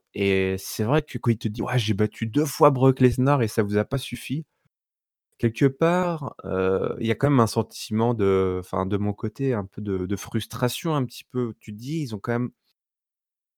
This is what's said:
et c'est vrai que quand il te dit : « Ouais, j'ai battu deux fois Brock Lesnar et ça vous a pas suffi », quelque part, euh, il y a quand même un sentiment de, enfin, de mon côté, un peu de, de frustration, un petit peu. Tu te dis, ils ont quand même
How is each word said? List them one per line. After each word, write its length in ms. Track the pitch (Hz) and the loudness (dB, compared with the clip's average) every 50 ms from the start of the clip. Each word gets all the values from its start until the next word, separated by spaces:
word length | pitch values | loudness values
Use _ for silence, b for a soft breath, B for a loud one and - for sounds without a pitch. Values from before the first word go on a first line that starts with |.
| - _ _ | -14 _ _
et 420 | 101 101 98 95 95 95 95 95 95 | -2 0 2 2 2 2 0 -2 -4
c'est 240 | - - - - 107 | -6 -8 -6 -4 -2
vrai 180 | 110 143 160 | 0 0 0
que 160 | 151 - - | 0 -4 -10
quand 140 | 113 - 120 | -2 0 0
il 60 | 110 - | 0 0
te 80 | - | -2
dit : « 140 | 107 104 117 - | -6 -4 -4 -4
Ouais, 160 | - 127 127 | -2 -2 0
j'ai 160 | 104 107 104 | 0 0 2
battu 320 | 98 107 104 - - 117 | 2 0 0 0 -6 -8
deux 180 | 110 110 147 156 | -2 0 0 0
fois 240 | 143 - - 156 147 | 0 2 4 4 4
Brock 300 | 135 123 131 135 131 - | 6 6 4 4 6 6
Lesnar 420 | 131 123 120 127 127 139 147 135 | 4 4 4 4 2 2 2 2
et 60 | 117 | 0
ça 160 | 107 - 117 104 | 0 0 0 0
vous 140 | 101 104 | 2 2
a 80 | 104 107 | 0 0
pas 120 | - 135 | 0 -4
suffi », 480 | 127 - - 120 - - - 131 160 156 - _ _ _ _ _ _ _ _ _ _ _ _ _ _ _ _ _ _ | -6 -6 -8 -10 -12 -8 -8 -8 -8 -8 -12 _ _ _ _ _ _ _ _ _ _ _ _ _ _ _ _ _ _
quelque 260 | 120 113 - - 143 | -2 -2 2 2 2
part, 680 | 135 135 - 165 170 175 180 180 175 170 147 143 - - - - | 2 2 2 0 2 2 2 0 -2 -2 -4 -6 -10 -10 -10 -6
euh, 500 | 90 92 95 92 95 95 95 98 92 92 - | -4 0 0 2 2 2 0 0 -2 -2 -2
il 80 | 113 | -2
y 40 | 110 | -2
a 40 | 107 | 0
quand 140 | - 135 143 | 2 2 4
même 100 | 143 127 | 6 4
un 80 | 113 | 4
sentiment 680 | 104 - 117 104 - - - - - 107 110 113 120 120 | 4 2 -2 -2 -2 -8 -14 -8 -4 0 0 2 2 2
de, 440 | 107 101 98 95 95 95 92 92 92 | 2 2 4 4 4 2 2 0 -4
enfin, 260 | 90 - - 95 95 | -6 -4 -4 -2 -2
de 120 | 95 104 | 0 -2
mon 160 | 98 104 104 101 | 0 0 -2 -2
côté, 400 | - - 107 - - 135 135 120 | -4 -6 -8 -4 -2 -2 -2 0
un 120 | 104 95 | -2 -4
peu 160 | - - 107 | -6 -10 -8
de, 240 | 104 101 95 92 92 | -4 -4 -2 -2 -2
de 100 | 92 101 | -4 -4
frustration, 800 | - - - - 113 - - - 120 127 123 - - - 165 156 | -6 -6 -4 -4 -4 -4 -4 -4 -2 -2 -2 -2 -4 -4 -2 0
un 100 | 143 127 | 0 -2
petit 180 | 120 - - - _ | -4 -6 -14 -18 _
peu. 220 | - 127 123 113 113 - | -6 -4 -4 -4 -6 -12
Tu 140 | - 113 104 | -14 -14 -14
te 40 | 104 | -12
dis, 220 | 120 135 160 165 | -10 -6 -6 -6
ils 120 | 147 113 110 | -4 -6 -6
ont 40 | 98 | -6
quand 140 | - 120 117 | -4 -4 -2
même 160 | 120 123 123 - _ _ _ _ _ _ _ _ _ _ _ _ _ _ _ _ _ _ _ _ | -2 -4 -6 -8 _ _ _ _ _ _ _ _ _ _ _ _ _ _ _ _ _ _ _ _